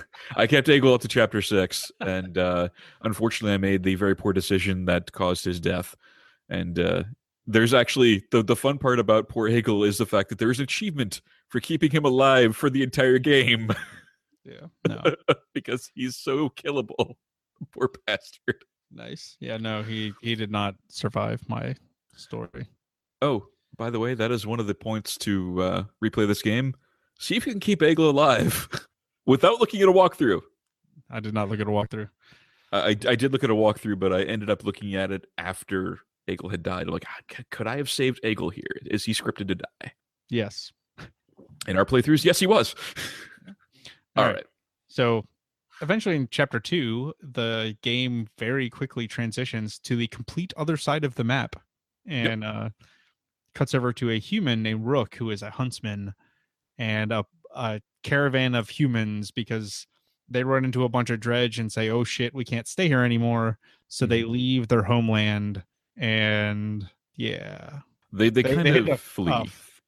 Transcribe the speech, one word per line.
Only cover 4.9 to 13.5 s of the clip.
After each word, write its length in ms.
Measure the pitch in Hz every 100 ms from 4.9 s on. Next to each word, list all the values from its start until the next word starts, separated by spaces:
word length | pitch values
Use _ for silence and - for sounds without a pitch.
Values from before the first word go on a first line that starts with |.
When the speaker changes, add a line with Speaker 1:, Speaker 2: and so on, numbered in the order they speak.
| 90 -
Speaker 1:
caused 320 | - 90 90
his 160 | 90 87
death. 340 | 85 90 90 - _ _ _ _ -
And, 300 | 90 87 85
uh, 260 | 85 87 101 - _ _ -
there's 260 | 113 117
actually, 500 | 127 117 135 120 98 -
the, 120 | 120
the 140 | 107 117
fun 220 | 135 143
part 200 | 135 123
about 300 | 104 110 -
poor 200 | 117 110
Egil 360 | 117 113 104
is 140 | 104 101
the 80 | 107
fact 220 | 101 98
that 100 | 101
there's 200 | 113 123
an 60 |
achievement 580 | 135 - 214 147 107 - _ _ _
for 120 | 123
keeping 300 | - 160 156
him 140 | 156
alive 520 | 143 127 135 131 117 110
for 120 | 143
the 120 | 135
entire 360 | 127 - 131 127
game. 520 | 147 139 123